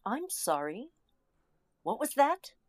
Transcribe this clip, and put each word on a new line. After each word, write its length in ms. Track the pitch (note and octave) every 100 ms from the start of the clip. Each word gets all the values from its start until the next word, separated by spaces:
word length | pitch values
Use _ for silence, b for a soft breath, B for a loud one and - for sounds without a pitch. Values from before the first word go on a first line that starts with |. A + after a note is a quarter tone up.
| G3
I'm 240 | C4 F4+
sorry. 600 | - - D3 D3 F3+ D#4+ _ _ _ _ _ _ _ _ _
What 160 | E3 A3
was 140 | D4 C4+
that? 360 | C#4+ F#4 - -